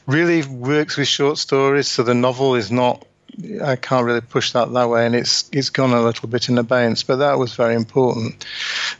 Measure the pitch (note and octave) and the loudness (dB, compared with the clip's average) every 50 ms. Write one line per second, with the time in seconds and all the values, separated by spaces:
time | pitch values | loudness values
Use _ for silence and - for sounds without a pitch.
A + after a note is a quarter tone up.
0 | _ C3 C3+ D#3+ E3+ E3+ E3+ E3 C#3+ C#3 C3 B2 A#2+ C3 D3 D3+ D3+ D3+ - D3 | _ 0 2 2 2 2 2 0 0 -4 -8 -6 -4 0 0 0 0 -2 -2 -2
1 | C#3 - - - C#3+ C#3+ D3+ - - - C#3 C3+ C3+ C#3 C#3 C#3+ C3 - - - | -2 -2 0 0 0 0 0 -2 -2 0 0 2 2 2 2 2 0 0 0 0
2 | A#2 A#2 B2 A#2+ B2 B2+ B2+ B2+ C3+ C3+ B2+ A#2+ G#2 F#2+ A#2+ B2 B2 B2 - - | 2 2 2 4 2 2 2 2 2 2 2 2 0 0 0 2 2 2 0 -2
3 | - _ _ _ _ - - - - - - - - C#3+ C3 B2+ - - C3+ B2+ | -8 _ _ _ _ -20 -16 -16 -12 -12 -8 -6 -2 -2 -2 -2 -2 0 0 0
4 | A#2+ A#2 A#2+ A#2 A#2 - - C3+ - - - B2+ A2+ - A#2+ B2 B2 A#2 A#2 A#2 | 2 0 0 -2 -4 -2 -2 -2 -2 0 0 0 0 0 0 0 0 2 2 2
5 | A#2 A#2 A#2+ A#2+ - - - - - - - C#3 B2+ - - - C3 B2+ A#2+ A#2+ | 2 2 2 0 0 0 -2 -2 -4 -4 -4 -4 -2 -2 -2 0 2 2 4 4
6 | A#2 A#2 A2+ - - A#2 A#2+ A#2+ - - B2 B2 A#2 A2+ B2+ B2 A#2+ A#2 A2+ - | 2 2 0 -2 -6 -4 -4 -4 -2 0 0 0 2 2 2 2 2 2 0 -2
7 | - - C3+ B2+ C#3+ C#3+ C#3 C3+ B2+ A2 - - A#2+ A#2 A#2 A#2 A2+ - - C#3 | -2 -2 0 0 2 0 2 0 -2 -4 -2 0 0 2 2 0 -2 0 0 2
8 | B2+ B2 - A#2 A2+ A#2 - - - - - - - - - - - - - | 2 2 0 -2 -6 -6 -8 -12 -16 -14 -12 -10 -10 -8 -6 -6 -6 -8 -8